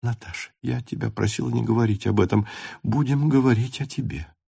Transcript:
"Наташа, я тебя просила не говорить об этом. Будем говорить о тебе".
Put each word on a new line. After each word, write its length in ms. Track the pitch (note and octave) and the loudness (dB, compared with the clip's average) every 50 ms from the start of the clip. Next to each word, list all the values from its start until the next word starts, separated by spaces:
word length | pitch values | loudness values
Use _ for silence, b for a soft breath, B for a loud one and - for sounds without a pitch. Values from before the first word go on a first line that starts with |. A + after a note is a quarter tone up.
"Наташа, 500 | - A#2+ A#2 - - F#2+ F2+ - - - _ _ | -2 -4 -4 -4 -8 -14 -12 -12 -14 -14 _ _
я 200 | - B2+ B2 B2 | -6 -4 -4 -4
тебя 280 | A#2+ - - - - A2+ | -6 -8 -6 -4 -4 -4
просила 400 | G#2+ G#2+ G2+ G#2 G#2+ - - B2 | -2 -2 -2 -2 0 -2 -4 -2
не 140 | A#2 A#2+ A#2 | -2 -2 2
говорить 440 | A2 A2+ A2+ A#2+ A2 G#2+ G2 - G#2 | 2 2 4 4 2 2 0 0 0
об 120 | G#2 G#2 | 2 2
этом. 280 | G2 - - G#2+ G2+ B B B B B B B B | 2 4 4 0 0 B B B B B B B B
Будем 460 | - A2 D3 D3 B2 C#3+ C#3 C#3+ D#3 | -2 0 0 2 2 2 2 2 4
говорить 520 | C#3 C3+ C3 C3 A#2+ G#2+ A#2 B2+ - - | 4 4 6 6 4 4 2 -2 -4 -8
о 40 | D3+ | -8
тебе". 480 | C#3 - - C#3+ A2+ - D#2+ D#2 - _ _ _ | -8 -6 -6 -6 -6 -6 -8 -10 -10 _ _ _